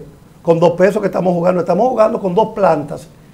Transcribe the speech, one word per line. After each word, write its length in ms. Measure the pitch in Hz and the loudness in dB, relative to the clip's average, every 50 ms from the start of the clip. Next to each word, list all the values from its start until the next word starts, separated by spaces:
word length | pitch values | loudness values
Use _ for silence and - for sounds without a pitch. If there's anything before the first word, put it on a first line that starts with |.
| - - - - - - - - - | -10 -14 -20 -20 -20 -20 -20 -6 0
con 180 | 170 165 165 | 0 2 4
dos 120 | 170 170 165 | 4 2 2
pesos 280 | 170 180 208 185 214 | 2 2 2 2 0
que 60 | 202 | -2
estamos 260 | 185 - - 175 185 175 | -2 -2 -2 -2 0 0
jugando, 260 | 175 165 180 185 175 165 | 0 0 0 0 0 0
estamos 260 | 180 175 185 233 254 | -2 0 0 0 0
jugando 320 | 247 220 214 220 233 - | 2 2 2 2 0 -2
con 120 | 196 185 175 | -4 -2 0
dos 140 | 196 220 - - | 0 0 0 -2
plantas 540 | - 196 170 160 151 143 - - - - - - - - - | 0 0 0 0 0 -4 -8 -12 -14 -16 -18 -20 -20 -20 -20